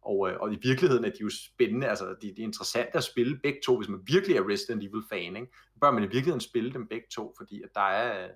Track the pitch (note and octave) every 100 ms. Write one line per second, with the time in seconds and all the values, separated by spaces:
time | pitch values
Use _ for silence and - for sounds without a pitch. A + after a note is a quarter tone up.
0 | - G2+ F#2+ F2 G#2+ G#2 B2+ C3 - B2
1 | A2 - G#2+ - - _ A#2 A#2 C3 G2+
2 | F#2+ F#2+ G#2 F#2+ A2 G#2+ A#2 A#2+ A#2+ E3
3 | - - A#2+ C#3+ C#3+ C#3 - B2 G#2+ F#2+
4 | - E3 F#3+ C#3+ G2 G2+ - A2 G2+ G#2+
5 | A2 G2+ F2 G2 B2 - _ _ C#3+ A#2
6 | G2+ A#2 C3+ C#3+ - A#2+ A2+ C3 A2 A2
7 | - - G#2+ - - G2+ - - G2 G2
8 | A#2+ G#2 F2+